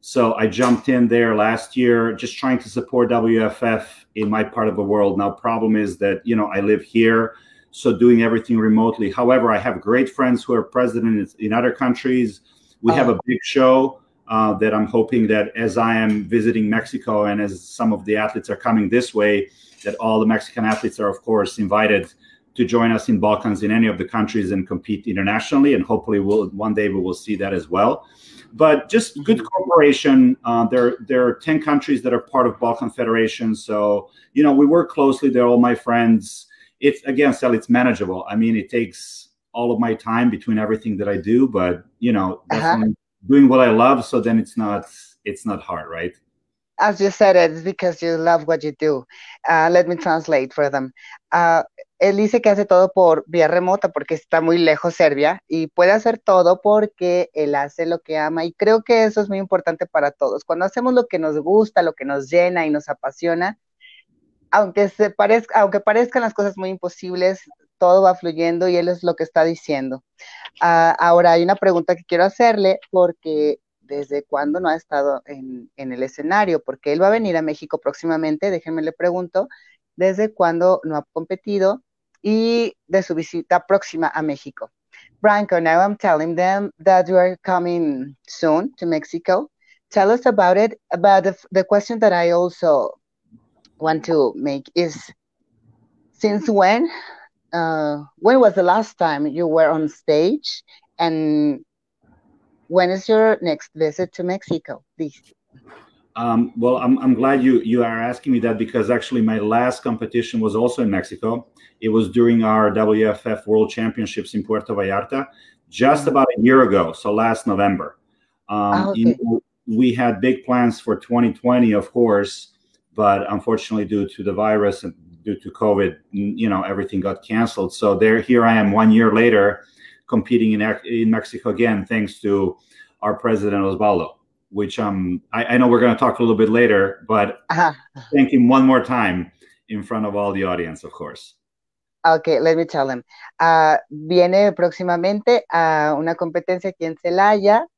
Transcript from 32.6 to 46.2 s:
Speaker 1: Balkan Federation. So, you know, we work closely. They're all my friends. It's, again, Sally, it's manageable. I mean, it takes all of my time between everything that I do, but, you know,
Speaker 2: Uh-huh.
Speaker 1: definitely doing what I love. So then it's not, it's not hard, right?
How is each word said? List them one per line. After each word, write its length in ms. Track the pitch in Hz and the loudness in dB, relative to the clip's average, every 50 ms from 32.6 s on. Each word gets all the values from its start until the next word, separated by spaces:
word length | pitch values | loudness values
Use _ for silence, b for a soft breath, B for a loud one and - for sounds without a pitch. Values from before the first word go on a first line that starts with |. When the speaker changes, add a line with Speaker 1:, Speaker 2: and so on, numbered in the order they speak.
Speaker 1:
Balkan 300 | 123 117 117 - 131 113 | -2 -2 -2 -2 -6 -10
Federation. 640 | - - 120 113 113 113 113 107 - - 120 110 110 | -6 -6 -4 -2 0 0 0 0 -2 -4 -4 -4 -4
So, 560 | 107 - - 107 107 104 104 101 101 95 b b b b b b | -4 -6 -6 -4 -2 0 0 0 -2 -4 b b b b b b
you 80 | 135 151 | 2 2
know, 100 | 147 135 | 4 4
we 140 | 135 147 | 4 4
work 240 | 139 160 175 170 - | 4 4 2 2 0
closely. 400 | - - 143 139 131 131 - 139 | -2 0 0 0 0 0 -2 0
They're 160 | 120 123 123 | 2 2 2
all 120 | 123 120 120 | 4 4 4
my 160 | 120 123 120 | 4 2 0
friends. 720 | 110 - 123 117 117 117 113 113 110 95 - - - - b b b b b b _ | -2 -2 -2 0 0 2 2 2 2 0 -6 -18 -20 -20 b b b b b b _
It's, 220 | - 143 143 - _ | 0 0 0 0 _
again, 280 | 139 131 123 147 139 123 | -6 -2 0 2 0 0
Sally, 240 | - - 127 120 | 0 -2 0 0
it's 140 | 110 - - | -2 0 0
manageable. 560 | 120 123 123 127 113 87 98 90 92 92 - - | 0 2 2 0 0 -2 -4 -6 -6 -8 -10 -6
I 80 | 104 | -4
mean, 180 | 107 113 113 113 | -2 0 0 0
it 140 | 107 95 - | -2 -4 -4
takes 600 | - 120 117 90 80 - - - - - - _ _ _ _ _ _ | -4 -4 -4 -4 -10 -18 -20 -20 -20 -20 -20 _ _ _ _ _ _
all 180 | 120 120 120 120 | -6 -4 -4 -2
of 80 | 107 | -2
my 140 | 120 113 110 | -2 -4 -4
time 340 | 110 - 117 113 117 123 123 | -6 -4 -2 0 2 2 2
between 300 | 107 - - - 113 107 | 0 -2 -4 -4 -2 -2
everything 400 | 107 107 110 107 - 113 104 95 | -2 -2 -4 -4 -4 -8 -6 -6
that 100 | 101 101 | -4 -4
I 80 | 101 | -4
do, 320 | 92 82 101 113 123 135 131 | -4 -2 0 2 2 2 0
but, 360 | 110 98 90 90 90 85 - _ _ _ | 0 -2 -2 -2 -4 -6 -10 _ _ _
you 140 | 117 123 113 | -2 -2 0
know, 300 | 101 95 92 92 - _ _ | 0 -2 -4 -6 -10 _ _
Speaker 2:
Uh-huh. 100 | 147 - | -6 -4
Speaker 1:
definitely 340 | 156 165 175 - 110 - - _ _ _ _ _ _ | -2 0 0 0 0 -2 -4 _ _ _ _ _ _
doing 220 | 92 135 143 139 127 | 2 6 6 6 6
what 120 | 131 131 | 6 6
I 100 | 127 120 | 4 4
love. 340 | 110 110 117 131 139 127 113 | 4 4 4 4 4 2 -2
So 160 | - - 123 | -4 -4 -2
then 180 | 104 117 113 113 | -2 0 0 0
it's 200 | 110 - - 117 | -2 -2 -6 -6
not, 260 | 110 104 104 101 - - - - - - _ _ _ | -6 -4 -4 -6 -8 -12 -20 -20 -20 -20 _ _ _
it's 220 | 104 101 - - | -12 -12 -10 -8
not 160 | 110 101 90 - | -8 -8 -8 -8
hard, 260 | - 90 80 78 - | -10 -10 -10 -10 -12
right? 240 | 82 82 85 90 - _ | -12 -10 -10 -10 -10 _